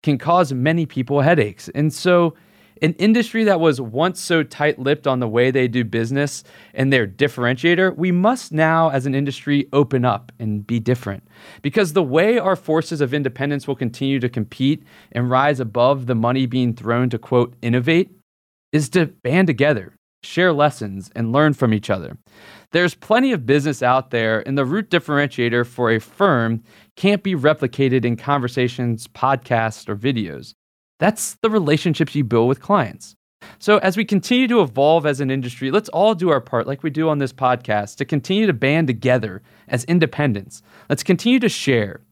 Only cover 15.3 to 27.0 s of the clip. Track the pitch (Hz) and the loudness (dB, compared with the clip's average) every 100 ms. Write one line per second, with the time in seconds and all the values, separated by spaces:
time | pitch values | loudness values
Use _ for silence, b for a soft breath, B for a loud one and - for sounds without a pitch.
15.3 | 127 143 135 120 110 123 139 123 120 120 | 2 2 0 -4 2 2 2 -2 0 0
16.3 | 131 127 127 123 110 110 117 123 117 - | 0 0 0 -2 -2 -4 0 0 -4 0
17.3 | 127 120 - 120 123 127 165 190 _ _ | 0 0 -2 -2 0 2 0 0 _ _
18.3 | _ _ _ _ 151 143 185 160 - 123 | _ _ _ _ -2 0 0 0 -4 -2
19.3 | 160 185 113 139 123 92 _ _ _ - | 2 2 2 2 2 -4 _ _ _ -8
20.3 | - 180 147 147 - 107 95 90 - 113 | 0 2 4 2 0 -10 -10 -12 -6 -2
21.3 | 127 151 143 123 107 - 95 80 - _ | 2 2 2 2 0 0 -4 -4 -14 _
22.3 | B B B B 170 180 - - 226 269 | B B B B 0 0 -2 0 2 2
23.3 | 214 113 147 143 135 123 131 131 120 113 | -2 2 2 2 -2 2 2 0 -2 0
24.3 | 110 - 139 131 185 214 175 - 143 143 | 0 -2 -2 -2 -2 -2 -4 0 -2 -2
25.3 | - 120 120 120 - 120 113 - - 196 | 0 0 0 -2 -2 0 0 -2 0 2
26.3 | 135 113 113 b b b - | 2 0 -4 b b b -2